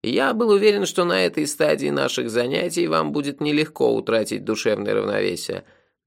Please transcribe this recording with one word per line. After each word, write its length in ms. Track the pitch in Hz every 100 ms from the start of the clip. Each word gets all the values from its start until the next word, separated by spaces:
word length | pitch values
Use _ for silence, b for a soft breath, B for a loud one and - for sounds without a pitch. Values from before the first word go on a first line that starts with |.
«Я 320 | 107 135 135
был 160 | 226 233
уверен, 380 | 202 214 202 190
что 160 | -
на 200 | 175 190
этой 220 | 180 - 151
стадии 440 | - 151 151 147
наших 420 | 143 139 - 120
занятий 560 | 113 120 160 175 165 170
вам 240 | 160 156
будет 280 | 147 143 139
нелегко 540 | 147 147 156 - 123
утратить 500 | 113 110 113 107 107
душевное 520 | 98 110 113 104 104 107
равновесие. 680 | 101 104 101 92 - 95 b b b b